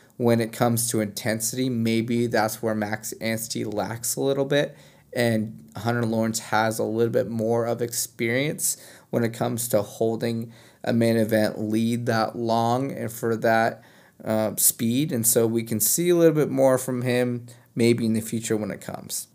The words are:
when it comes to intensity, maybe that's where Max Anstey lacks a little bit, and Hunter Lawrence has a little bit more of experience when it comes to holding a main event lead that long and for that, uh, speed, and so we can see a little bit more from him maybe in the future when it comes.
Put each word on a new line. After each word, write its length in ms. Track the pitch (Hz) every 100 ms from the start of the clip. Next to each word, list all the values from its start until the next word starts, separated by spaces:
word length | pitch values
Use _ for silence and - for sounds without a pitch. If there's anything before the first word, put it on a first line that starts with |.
| _ -
when 240 | 120 117
it 120 | 113
comes 360 | - 123 117 -
to 100 | 113
intensity, 680 | 107 - 117 113 113 127 131
maybe 580 | 120 113 113 113 117 120
that's 360 | 113 110 -
where 120 | 113
Max 380 | 110 104 107 -
Anstey 500 | - 113 110 - 120
lacks 500 | 113 104 95 117 -
a 60 | -
little 240 | 135 139
bit, 320 | 139 143 147 - - - _
and 560 | 123 120 113 110 - - -
Hunter 280 | 113 120
Lawrence 340 | 113 110 113 110
has 400 | - 107 113 110
a 60 |
little 280 | 110 113 117
bit 160 | 117 113
more 360 | 113 110 117
of 180 | 113 117
experience 960 | 117 - - - 117 123 147 185 - - - - _
when 140 | -
it 80 | 117
comes 340 | 117 123 120 -
to 140 | 107
holding 720 | 104 - 113 113 120 113 117 - - _
a 80 | -
main 240 | 117 117 113
event 420 | 110 110 107 -
lead 480 | 107 110 113 120 120
that 300 | 113 110 -
long 560 | 117 117 117 123 139
and 180 | 127 117
for 240 | - 117 113
that, 460 | 117 113 113 117 - - - _
uh, 300 | - 110 107 98
speed, 540 | - - 117 123 151
and 160 | 123 110
so 200 | 123 113
we 180 | 117
can 160 | 113 110
see 300 | - - 175
a 40 |
little 200 | 175 165
bit 160 | 151 135
more 280 | 131 135 127
from 240 | 127 127
him 440 | 123 123 123 120 120 - _
maybe 320 | - 117 120 113
in 60 |
the 80 | 110
future 360 | 110 117 110 110
when 140 | 104
it 100 | -
comes. 460 | - - - - -